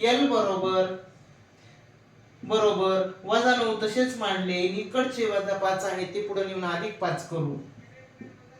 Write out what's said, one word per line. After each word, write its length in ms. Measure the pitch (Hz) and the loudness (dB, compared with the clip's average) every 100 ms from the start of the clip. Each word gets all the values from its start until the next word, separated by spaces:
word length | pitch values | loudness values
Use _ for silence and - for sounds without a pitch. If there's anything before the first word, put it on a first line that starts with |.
एल 280 | 233 262 285 | 2 4 4
बरोबर, 680 | 226 196 185 185 185 185 190 - - - - - - - - - - - - - - | 2 2 0 2 2 0 -2 -14 -20 -20 -20 -20 -20 -20 -20 -20 -20 -20 -20 -20 -14
बरोबर 680 | - 214 208 185 190 190 185 - | 0 4 4 4 2 2 0 -4
वजा 300 | 190 233 247 240 | 0 2 4 4
नऊ 200 | 226 214 | 2 0
तसेच 340 | 214 254 254 - | -2 0 0 0
मांडले, 360 | 202 190 180 | -2 -2 -2
आणि 260 | 180 185 196 | 0 0 -2
इकडचे 480 | - 254 254 240 220 | -4 -2 -2 0 0
वजा 300 | 196 196 196 | 0 -2 0
पाच 280 | 190 190 | 0 0
आहे, 200 | 196 185 | -2 -4
ते 180 | 175 202 | -4 -4
पुढे 220 | 208 196 | -4 -2
नेऊन 200 | 190 190 | -4 -4
अधिक 340 | 180 170 214 - | -4 -4 -6 -4
पाच 300 | 175 151 - | -4 -4 -6
करू, 280 | 160 139 143 - - - - - - - - - | -4 -4 -6 -12 -20 -20 -20 -20 -20 -20 -20 -20